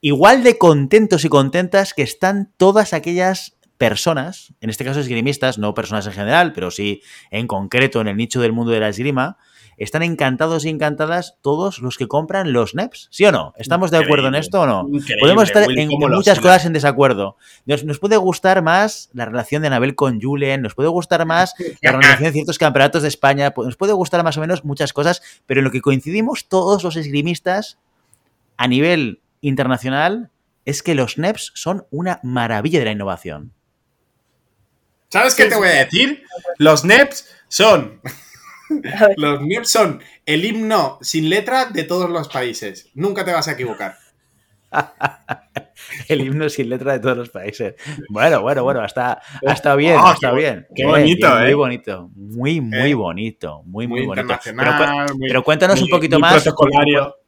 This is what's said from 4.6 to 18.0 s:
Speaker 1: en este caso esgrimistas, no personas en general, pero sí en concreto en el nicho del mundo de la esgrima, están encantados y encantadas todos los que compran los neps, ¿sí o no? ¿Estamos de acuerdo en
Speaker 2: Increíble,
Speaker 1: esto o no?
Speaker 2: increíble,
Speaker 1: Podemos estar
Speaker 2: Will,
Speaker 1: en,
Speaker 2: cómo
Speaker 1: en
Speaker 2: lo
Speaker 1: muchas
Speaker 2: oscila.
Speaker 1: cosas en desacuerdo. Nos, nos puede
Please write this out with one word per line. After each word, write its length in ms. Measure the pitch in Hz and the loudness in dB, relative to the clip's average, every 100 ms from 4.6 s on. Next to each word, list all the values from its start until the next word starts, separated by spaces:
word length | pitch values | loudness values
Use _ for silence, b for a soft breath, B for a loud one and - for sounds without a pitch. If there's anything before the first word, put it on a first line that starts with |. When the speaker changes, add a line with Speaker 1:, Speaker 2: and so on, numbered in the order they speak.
Speaker 1:
en 80 | 113 | -10
este 160 | 110 127 | -8 -6
caso 140 | 139 | -4
esgrimistas, 580 | 135 117 127 143 131 107 | -4 -2 -2 -2 -4 -2
no 160 | 104 | -4
personas 320 | 104 110 107 101 | -4 -6 -6 -6
en 80 | |
general, 400 | 95 101 151 175 | -8 0 2 2
pero 160 | - 90 | -2 -8
sí 320 | - 104 101 B B B | -6 -6 -6 B B B
en 160 | 101 120 | -8 -6
concreto 540 | 101 98 123 131 117 | -6 -2 0 0 0
en 60 | 107 | -2
el 80 | 101 | -4
nicho 220 | 113 127 | -4 0
del 120 | 120 | 0
mundo 200 | 113 117 | 0 -2
de 80 | 113 | 0
la 100 | 107 | -2
esgrima, 500 | 98 131 131 139 196 b b b b | -4 -4 -2 -4 -8 b b b b
están 260 | - 160 | -8 -4
encantados 600 | 170 160 135 127 160 165 156 | -4 -2 -2 0 -2 -2 -4
y 40 | |
encantadas 720 | 156 151 147 156 175 175 _ | -4 -4 -4 -4 -4 -6 _
todos 380 | 139 151 190 - | -4 -2 -2 -6
los 180 | 123 - | -10 -8
que 100 | 120 | -4
compran 460 | 143 156 196 180 | -4 -2 -4 -2
los 220 | 120 110 151 | 0 -2 -4
neps, 320 | 240 - - | -8 -10 -20
¿sí 160 | - 202 | 2 2
o 60 | |
no? 220 | 131 76 - | 2 -4 -12
¿Estamos 320 | 113 170 185 | -4 -2 2
de 80 | 165 | 0
acuerdo 300 | 151 147 131 | 2 2 0
en 80 | 139 | -2
Speaker 2:
Increíble, 40 | 156 | -2
Speaker 1:
esto 160 | 196 | 0
o 40 | 151 | 0
no? 140 | 101 139 | 0 -2
Speaker 2:
increíble, 300 | 143 143 107 | -6 -4 2
Speaker 1:
Podemos 220 | 139 202 202 | 4 6 4
estar 220 | 208 208 | 4 4
Speaker 2:
Will, 120 | 131 | 2
Speaker 1:
en, 100 | 151 | 0
Speaker 2:
cómo 160 | 147 143 | 0 2
Speaker 1:
en 60 | |
Speaker 2:
lo 60 | 156 | 2
Speaker 1:
muchas 200 | 208 180 | 4 4
Speaker 2:
oscila. 140 | 180 | 6
Speaker 1:
cosas 120 | 185 170 | 4 4
en 60 | |
desacuerdo. 640 | 156 143 131 135 104 98 - b b - | 0 0 2 2 2 -4 -8 b b -4
Nos, 180 | 143 | -4
nos 140 | 147 | -4
puede 200 | 143 | -4